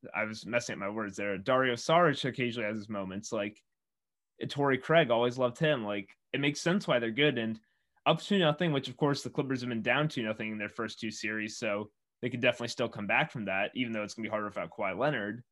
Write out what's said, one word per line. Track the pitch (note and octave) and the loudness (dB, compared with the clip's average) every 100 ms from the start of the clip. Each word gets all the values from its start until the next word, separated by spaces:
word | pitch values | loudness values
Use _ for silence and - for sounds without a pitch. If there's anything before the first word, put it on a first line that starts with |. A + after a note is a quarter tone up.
| - - | -6 -4
I | |
was | G#2+ A2 - | -2 -4 -2
messing | A#2+ - | -4 -2
up | G2+ | -6
my | G2 | -4
words | G#2+ G#2+ F#2 | -4 -6 -4
there. | G#2 G2 | -4 -4
Dario | G2 C3 C3 A#2+ | 2 4 4 0
Saric | - E3 F3 C#3 C3+ | 4 6 6 4 -2
occasionally | A#2 B2 A#2 G#2+ | -2 -2 -2 -2
has | A2 | -4
his | G#2 | -6
moments. | G#2 F#2+ F#2+ A2 | -6 -4 -6 -4
Like, | A2 G#2 G#2+ _ _ _ _ _ _ _ _ A#2+ | -4 -4 -6 _ _ _ _ _ _ _ _ -8
Torrey | - C#3+ C3 | 0 2 2
Craig, | - D#3+ C#3 | 6 6 6
always | A#2 A#2+ B2 | 4 2 2
loved | B2 A#2+ | -2 2
him. | D#3+ C#3+ | 2 2
Like, | G#2+ G#2 G2 - _ | 0 -4 -6 -18 _
it | C3+ | 0
makes | C#3+ C#3+ | 0 0
sense | - F#3+ - | 0 0 2
why | C3 | 2
they're | A#2 | 2
good. | A2+ D3 A#2+ | 2 2 4
And | A2+ A2 _ _ _ _ - | -2 -4 _ _ _ _ 0
up | D#3+ | 2
two | - G3+ | 2 4
nothing, | E3 D3 F3 | 4 4 2
which, | C#3+ - | 0 -2
of | B2 | 0
course, | D3 C#3+ | 0 2
the | - | -4
Clippers | - C3+ C3 | -4 -2 -2
have | B2 | -2
been | A#2 | -2
down | A2 B2+ D3+ | 2 2 2
two | C#3+ | 0
nothing | A2+ A2 A2 | -4 -2 -4
in | G#2+ | -6
their | G#2 | -8
first | - A2+ - | -4 -6 -4
two | A2 | -8
series, | A2 G#2+ G#2+ G#2+ - | -6 -4 -4 -4 -4
so | A2+ G#2 G#2+ _ _ _ | -2 -2 -4 _ _ _
they | B2 | -6
could | B2 | 2
definitely | B2 A#2+ A#2 | 2 2 -2
still | - A#2+ | -2 -4
come | A2+ G#2 | -2 0
back | A#2 D#3 | 0 0
from | C3 G2+ | -2 -4
that, | F#2+ G#2 - | -2 -2 -4
even | B2 | -4
though | A2 | -4
it's | G#2 | -6
gonna | - G#2 | -6 -4
be | |
harder | G#2+ G#2 | -4 -4
without | G2+ F2 | -6 -8
Kawhi | - G2+ F#2 | -4 -4 0
Leonard. | C#3 C#3 G#2 A2+ - | 0 0 -4 -6 -10